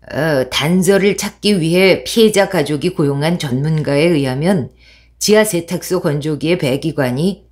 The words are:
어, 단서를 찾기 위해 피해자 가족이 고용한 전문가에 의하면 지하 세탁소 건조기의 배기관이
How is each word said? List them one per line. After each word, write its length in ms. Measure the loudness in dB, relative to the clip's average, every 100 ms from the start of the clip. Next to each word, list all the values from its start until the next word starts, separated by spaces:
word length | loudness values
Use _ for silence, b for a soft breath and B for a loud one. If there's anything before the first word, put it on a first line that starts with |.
| -10
어, 380 | -4 0 0 -2
단서를 680 | -2 0 2 4 2 2 -2
찾기 440 | -6 -4 -2 0
위해 420 | 0 2 4 2
피해자 460 | 0 4 4 4 0
가족이 400 | 0 -2 -2 -4
고용한 480 | -2 -2 0 -2 -2
전문가에 640 | -4 -4 -2 -2 0 2
의하면 720 | 2 2 0 -2 0 0 -2 b b b b _
지하 240 | 2 2
세탁소 580 | 2 -2 -4 -8 -4 -4
건조기의 560 | -2 -2 -4 -4 -2 0
배기관이 880 | 0 -2 -4 -2 -2 0 -2 -4 _